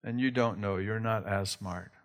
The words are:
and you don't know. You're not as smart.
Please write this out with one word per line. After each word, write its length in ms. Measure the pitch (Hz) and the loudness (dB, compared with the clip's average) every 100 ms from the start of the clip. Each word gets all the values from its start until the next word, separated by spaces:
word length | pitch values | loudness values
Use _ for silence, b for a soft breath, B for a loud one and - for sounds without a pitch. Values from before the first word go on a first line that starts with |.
and 160 | - 120 | -4 0
you 120 | 131 | 2
don't 260 | 123 117 95 | 4 2 2
know. 200 | 101 95 | 0 0
You're 220 | 101 110 | 0 0
not 280 | 113 110 98 | 0 0 0
as 240 | 98 95 | 0 0
smart. 400 | - 95 90 90 - | -4 -6 -8 -10 -20